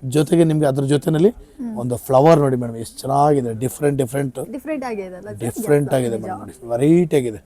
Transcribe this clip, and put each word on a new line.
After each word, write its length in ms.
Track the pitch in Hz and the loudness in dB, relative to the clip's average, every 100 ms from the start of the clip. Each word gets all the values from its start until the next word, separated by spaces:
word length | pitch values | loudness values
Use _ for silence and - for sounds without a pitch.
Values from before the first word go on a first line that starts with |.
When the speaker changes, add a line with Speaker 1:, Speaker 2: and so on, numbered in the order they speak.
Speaker 1:
ಜೊತೆಗೆ 400 | 131 147 156 170 | -2 0 2 4
ನಿಮಗೆ 220 | 165 156 147 | 4 2 0
ಅದ್ರ 160 | 135 | 0
ಜೊತೆನಲ್ಲಿ 460 | 135 147 160 160 196 | 0 0 0 2 2
Speaker 2:
ಹ್ಮ್. 500 | - - - 240 214 | 2 -10 -12 -10 -6
Speaker 1:
ಒಂದು 180 | 123 120 | -6 -6
ಫ್ಲವರ್ 420 | - 131 156 165 | 2 6 6 6
ನೋಡಿ 180 | 139 127 | 4 0
ಮೇಡಮ್, 200 | 120 113 | -4 -8
ಎಷ್ಟು 220 | 113 - | -12 -10
ಚೆನ್ನಾಗಿದೆ. 560 | 131 135 147 143 123 | -2 2 4 2 0
ಡಿಫ್ರೆಂಟ್, 440 | 110 123 - 147 139 | -4 -6 -2 -2 0
ಡಿಫ್ರೆಂಟ್, 540 | 127 139 139 127 - | -2 -4 -4 -6 -10
Speaker 2:
ಡಿಫ್ರೆಂಟ್ 320 | 254 285 302 | -10 -8 -8
ಆಗಿದೆ 320 | 254 214 185 180 | -6 -8 -10 -14
ಅಲ್ಲ 120 | 208 | -14
ಸರ್? 100 | 208 | -8
Speaker 1:
ಡಿಫ್ರೆಂಟ್ 500 | 113 170 151 147 143 | -8 -4 2 2 2
Speaker 2:
ಎಸ್, 60 | |
Speaker 1:
ಆಗಿದೆ 220 | 135 123 113 | 0 -2 -4
Speaker 2:
ನಿಜ. 60 | |
Speaker 1:
ಮೇಡಮ್ 160 | 98 - | -6 -10
ನೋಡಿ, 300 | 101 - 117 | -12 -14 -6
ವೆರೈಟಿ 480 | 117 147 170 170 151 | 0 4 4 4 0
ಆಗಿದೆ 220 | 120 104 | -2 -6